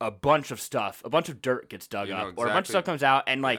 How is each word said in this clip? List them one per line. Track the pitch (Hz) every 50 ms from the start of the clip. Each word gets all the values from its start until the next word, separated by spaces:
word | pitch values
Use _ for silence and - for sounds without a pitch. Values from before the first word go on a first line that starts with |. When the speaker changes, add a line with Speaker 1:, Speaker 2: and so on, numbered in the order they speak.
Speaker 1:
a | 113 110
bunch | 101 95 - 139 151 151 139 -
of | 127 -
stuff, | - - 139 120 104 98 - - -
a | 117
bunch | 139 165 165 170
of | 135 -
dirt | - 131 127 123 - -
gets | 107 95 -
dug | - 110 101 101 98
Speaker 2:
You | 95
know | 92 95 95
Speaker 1:
up, | 87 -
or | -
a | -
bunch | 104 190 190 -
of |
Speaker 2:
exactly. |
Speaker 1:
stuff | - 185 175
comes | 185 160 135
out, | 143 135 135 139 -
and, | - 131 135
like, | 135 131 117